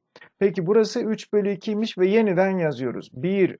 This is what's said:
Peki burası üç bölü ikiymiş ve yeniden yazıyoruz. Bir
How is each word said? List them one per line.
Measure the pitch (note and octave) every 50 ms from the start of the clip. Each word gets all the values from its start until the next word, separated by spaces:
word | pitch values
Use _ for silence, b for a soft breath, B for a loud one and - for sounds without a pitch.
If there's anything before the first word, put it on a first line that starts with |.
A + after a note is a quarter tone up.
| _ _ _ B B B B B
Peki | G3 G3+ F3 F#3+ E3+
burası | E3+ G#3+ A3+ G#3+ G#3 - B3
üç | A3+ G#3+ A3 G#3 - -
bölü | - G#3 G3 G3+
ikiymiş | G3+ G3 - A3 G#3 G#3 A3+ A3 - F#3
ve | F#3 F#3+
yeniden | G3+ A#3 A3+ G#3 F3 F3 F#3+ F#3+ F#3+ F#3
yazıyoruz. | E3 D3+ C3+ A#2 C3 A#2+ - G2 - - -
Bir | B2+ C3+ F3+ G3 G3+ F#3 - - -